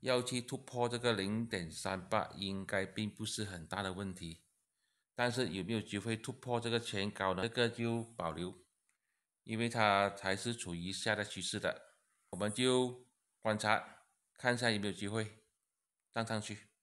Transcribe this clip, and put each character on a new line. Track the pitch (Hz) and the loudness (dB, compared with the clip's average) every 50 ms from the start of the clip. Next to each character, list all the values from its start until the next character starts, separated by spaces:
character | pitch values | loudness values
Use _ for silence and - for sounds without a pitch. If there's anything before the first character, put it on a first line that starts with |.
要 | - 127 127 123 123 | 2 2 2 2 2
去 | 123 127 123 | 0 -2 -4
突 | 120 - - | -4 -4 -8
破 | 127 - - - 123 120 | -8 -8 -8 -2 0 0
这 | 120 113 120 | 0 0 2
个 | 117 123 113 | 2 4 4
零 | 98 95 95 104 110 117 | 4 2 0 0 0 -2
点 | 113 - 98 85 82 | -2 -2 -4 -4 -4
三 | 80 - - 98 95 95 90 - | -8 -6 -4 -2 -2 -2 -2 0
八， | - 107 92 - - | 2 2 2 0 -4
应 | 80 98 98 98 95 95 | -6 -6 -4 -4 -4 -6
该 | - - 98 95 | -2 -2 -2 -2
并 | 95 - - 107 104 | -2 -2 -4 -4 -4
不 | 98 - 107 | -4 -6 -6
是 | 104 - - 107 | -6 -4 -4 -6
很 | 98 95 87 80 | -6 -6 -10 -8
大 | 78 - 95 101 | -6 -4 -4 -2
的 | 95 90 | -4 -4
问 | 92 101 98 92 | -4 -6 -6 -6
题。 | - - 85 82 - _ _ _ _ _ _ _ _ _ _ _ _ _ _ _ | -8 -10 -12 -12 -12 _ _ _ _ _ _ _ _ _ _ _ _ _ _ _
但 | - 120 - | 0 0 0
是 | 117 123 127 95 | 2 2 0 0
有 | 78 95 92 | 0 -2 -2
没 | 87 117 | 0 -2
有 | 110 | -2
机 | 101 - - 104 | -2 -2 -4 -4
会 | 98 117 113 | -2 -2 -4
突 | 110 113 - 98 | -4 -4 -8 -10
破 | - - 127 120 117 | -10 -4 -2 -2 -2
这 | 113 117 | 0 2
个 | 113 117 | 0 0
前 | 110 - - 101 98 104 | 0 0 -2 -2 -2 -2
高 | 101 - 95 95 95 | -2 0 2 2 2
呢？ | 90 92 | 2 0
这 | 113 | -2
个 | 117 - 120 117 | 2 2 2 2
就 | 117 - 117 117 117 117 113 113 - | 2 0 -2 0 0 0 -4 -6 -6
保 | - 87 82 78 | -4 -4 -4 -2
留， | 80 87 90 87 - - _ _ _ _ _ _ _ _ _ _ _ _ _ _ _ _ | -2 -4 -6 -6 -10 -20 _ _ _ _ _ _ _ _ _ _ _ _ _ _ _ _
因 | - 110 110 | -6 -2 -2
为 | 117 117 | 0 0
它 | 117 120 110 104 101 98 101 101 95 - | 2 4 6 8 8 8 6 4 2 -2
还 | - 95 95 | -2 0 0
是 | 104 - 117 120 | 0 0 -4 -4
处 | 117 - 92 87 | -4 -4 -6 -4
于 | 85 85 90 95 | -4 -4 -4 -4
下 | 92 - 113 107 | -2 0 0 2
跌 | 101 104 | 2 0
趋 | 98 - - | -4 -4 -6
势 | 90 - - 107 | -4 -4 -4 0
的， | 87 87 - - - - _ _ _ _ _ _ _ _ | 0 0 -2 -2 -8 -20 _ _ _ _ _ _ _ _
我 | - | -4
们 | 90 98 107 104 | -2 -2 -2 2
就 | - 127 127 127 127 127 123 123 123 - _ _ _ _ _ _ _ | 4 4 6 6 6 4 2 0 -6 -16 _ _ _ _ _ _ _
观 | _ 113 107 104 | _ 0 0 2
察， | - 107 104 - - - - - _ _ _ _ _ _ _ | 4 4 4 4 2 -4 -16 -20 _ _ _ _ _ _ _
看 | _ - 127 120 | _ 2 2 2
一 | 120 | 4
下 | 123 120 | 4 2
有 | 110 104 | 2 4
没 | 101 | 2
有 | 104 95 | 0 -2
机 | 90 104 101 | -2 -4 -4
会 | 104 113 107 104 104 - _ _ _ _ _ _ _ _ _ _ _ _ _ _ _ | -2 -2 -4 -4 -8 -16 _ _ _ _ _ _ _ _ _ _ _ _ _ _ _
站 | 117 117 | -4 -2
上 | 113 113 107 | 0 -2 -2
去。 | 104 - 107 101 - _ _ _ | -2 -4 -8 -10 -12 _ _ _